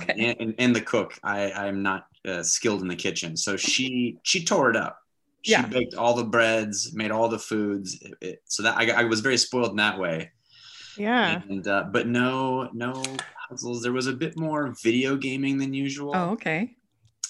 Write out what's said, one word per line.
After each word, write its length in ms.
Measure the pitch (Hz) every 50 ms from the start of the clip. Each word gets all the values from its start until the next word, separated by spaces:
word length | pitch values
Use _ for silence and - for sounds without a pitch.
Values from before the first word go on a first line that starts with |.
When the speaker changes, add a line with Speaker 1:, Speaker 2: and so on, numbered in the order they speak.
Speaker 1:
Okay. 120 | - - - 104
Speaker 2:
and, 240 | 110 120 113 -
and, 140 | 117 113 110 -
and 180 | 123 123 120
the 60 | 113
cook. 320 | 107 - - 113 92 - - - -
I, 280 | 101 101 101 101 98
I'm 320 | 95 92 101 101 98 98 98
not, 240 | 98 95 95 - - _ _ - 95
uh, 140 | 92 87
skilled 400 | 82 - - - - 117 104 98
in 60 | 95 90
the 80 | 87
kitchen. 420 | 85 - 98 80 - 90 85 80 80
So 180 | - 104 98
she, 600 | 92 - - - - 131 131 127 123 123 117 - - -
she 200 | - - 190 165
tore 280 | - 220 175 139 120
it 40 | 110
up. 220 | 107 85 - - - _ _ _ _ _ _ _ _ -
She 80 | -
Speaker 1:
Yeah. 160 | 220 139 123 110
Speaker 2:
baked 260 | 117 127 120 123 -
all 220 | - 117 120 120
the 80 | 120 113
breads, 680 | 107 101 117 113 110 113 113 107 107 101 98 - 117 -
made 160 | 107 110 107
all 180 | 107 110 117 113
the 80 | 113 104
foods. 640 | - - 113 107 104 104 101 101 98 92 85 -
It, 120 | - - - -
it, 220 | - 92 - - _
so 180 | - - - 104
that 140 | 113 - -
I, 240 | 117 113 110 95
I 20 | 120
was 160 | 113 113 107
very 180 | 110 135 127 113
spoiled 320 | - - - 123 120 110
in 60 | 98
that 240 | 104 104 107 101 98
way. 320 | 92 87 82 80 82 - _ _ _ _ _ - - - - - - - - 202
Speaker 3:
Yeah. 420 | 208 214 247 254 214 170 165 180 175 -
Speaker 2:
And, 200 | 196 196 170 -
uh, 160 | - - - 98
but 160 | 98 120 - 117
no, 640 | 120 120 123 127 131 131 131 131 127 131 127 120 -
no 300 | 113 120 123 131 131 131 131 135 131 - - - - - -
puzzles. 360 | 127 127 127 120 120 120 113
There 80 | 123 123
was 140 | 127 127 131
a 60 | 131
bit 260 | 123 160 156 - 160
more 340 | 160 156 151 151 147 127 113 -
video 340 | - 113 117 123 131 135 139 135
gaming 420 | 135 135 131 131 139 139 139 135
than 120 | 135 135
usual. 420 | 135 135 139 139 135 143 143 143 147
Speaker 1:
Oh, 140 | 185 175 175
okay. 400 | 214 - - 175 156 165 214 254 - _ _ _ _ _ _ _ _ _ -